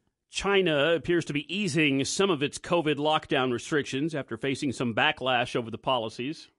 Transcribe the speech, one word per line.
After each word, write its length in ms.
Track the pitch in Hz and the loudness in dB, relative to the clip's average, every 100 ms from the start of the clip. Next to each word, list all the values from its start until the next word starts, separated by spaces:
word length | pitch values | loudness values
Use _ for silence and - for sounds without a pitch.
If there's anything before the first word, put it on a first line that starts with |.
| _ _ _ | _ _ _
China 640 | - 190 196 180 147 156 165 | -4 0 2 4 4 4 2
appears 300 | 127 175 - | 2 0 0
to 80 | |
be 200 | 147 - | -4 -4
easing 520 | 185 196 156 151 135 131 | -4 0 2 4 2 0
some 240 | - 196 | 2 2
of 120 | 147 | 2
its 160 | 139 - | -2 -4
covid 380 | - 175 156 143 | -2 0 2 0
lockdown 560 | 151 156 - 143 127 | 0 0 0 0 0
restrictions 640 | 120 - 151 120 135 160 156 | -2 -2 -2 0 -2 -2 -4
after 220 | 127 113 | -8 -6
facing 340 | 139 131 143 | -4 -2 -4
some 240 | 113 123 110 | -2 -2 2
backlash 640 | 147 - 131 123 123 135 | 0 0 0 0 0 -2
over 120 | 113 | -4
the 80 | 110 | -6
policies. 680 | - 127 113 - 127 160 - | -2 -2 -2 -6 -8 -10 -16